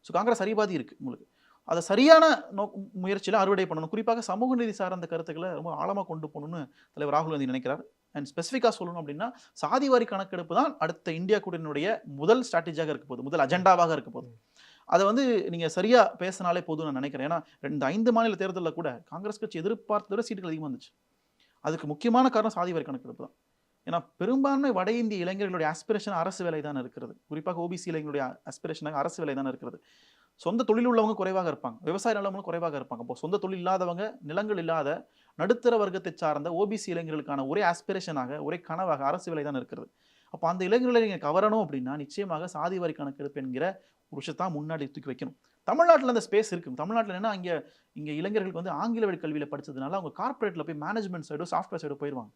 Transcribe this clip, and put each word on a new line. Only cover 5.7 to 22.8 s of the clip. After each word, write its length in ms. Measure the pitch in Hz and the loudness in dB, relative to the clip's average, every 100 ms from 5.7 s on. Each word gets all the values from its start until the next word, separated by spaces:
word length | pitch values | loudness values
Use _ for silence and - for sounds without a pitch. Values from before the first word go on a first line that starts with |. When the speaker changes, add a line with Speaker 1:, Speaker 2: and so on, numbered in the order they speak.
| 147 | -4
Speaker 1:
ஆழமா 280 | 175 202 185 | -4 -4 -4
கொண்டு 220 | 160 156 | -8 -8
போகணும்னு 340 | 151 147 170 135 _ _ | -10 -10 -8 -10 _ _
தலைவர் 240 | - 147 143 | -6 2 2
ராகுல் 180 | 160 | 2
காந்தி 180 | 151 131 | -2 -2
நினைக்கிறார். 300 | 127 123 147 - _ _ - | -2 -2 -4 -6 _ _ -10
And 100 | 285 | -6
ஸ்பெசிஃபிக்கா 420 | - 170 262 233 | -6 -4 2 2
சொல்லணும் 300 | 220 175 175 | 2 -6 -6
அப்படின்னா, 260 | 147 147 226 - - - | -8 -6 -8 -8 -20 -6
சாதிவாரி 480 | 151 254 277 247 233 | 0 2 6 4 4
கணக்கெடுப்பு 480 | 196 190 180 165 180 | -4 -4 -6 0 2
தான் 160 | 294 - | 2 0
அடுத்த 320 | 160 175 - | -2 -2 -6
இந்தியா 260 | 160 185 208 | -4 2 2
கூட்டணியினுடைய 480 | 196 170 160 147 175 226 - 139 | 2 -6 -4 -2 0 -2 -6 -2
முதல் 280 | 160 247 247 | 4 4 4
ஸ்ட்ராட்டஜியாக 480 | 170 165 156 156 | -2 -2 -4 -2
இருக்க 120 | 135 - | -4 -6
போகுது, 180 | - 131 | -8 -2
முதல் 160 | 160 135 | 2 4
அஜெண்டாவாக 460 | 175 185 180 170 | 4 6 6 6
இருக்க 200 | 151 123 | 2 -4
போகுது. 180 | 123 123 | -14 -14
Speaker 2:
ம். 100 | 117 _ _ - _ - | -20 _ _ -20 _ 2
Speaker 1:
அதை 140 | 175 196 | 4 4
வந்து 180 | 233 262 220 - | 4 2 2 0
நீங்க 180 | 170 165 | -4 -2
சரியா 320 | 170 208 247 202 - | 0 6 8 8 4
பேசினாலே 460 | 180 185 180 180 | -8 -2 0 0
போதும்னு 280 | 170 156 160 | -2 -4 -4
நான் 100 | 131 | -4
நினைக்கிறேன். 280 | 139 135 143 | -6 -4 -4
ஏன்னா 120 | 170 - _ 139 | -4 -6 _ -6
இந்த 160 | 147 135 | -2 0
ஐந்து 260 | 196 226 | 2 4
மாநில 240 | 226 226 185 | 4 2 0
தேர்தல்ல 340 | 190 180 165 | -2 -2 -4
கூட 160 | 165 156 120 - | -2 -6 -6 -14
காங்கிரஸ் 360 | 165 208 208 | -10 -10 -8
கட்சி 200 | 220 165 | -8 -4
எதிர்பார்த்ததை 520 | 175 226 - 208 202 202 | -4 -4 -2 -4 -2 -6
விட 80 | |
சீட்டுகள் 280 | 226 190 180 | -4 -6 -6
அதிகமா 160 | 160 151 | -6 -6
இருந்துச்சு. 240 | 127 - _ _ _ _ _ _ _ 147 | -8 -12 _ _ _ _ _ _ _ -4
அதுக்கு 220 | 165 147 | -2 -4
முக்கியமான 380 | 147 233 233 262 | -2 4 6 6
காரணம் 260 | 233 220 180 | 4 0 -2
சாதிவாரி 300 | 180 165 | -2 -2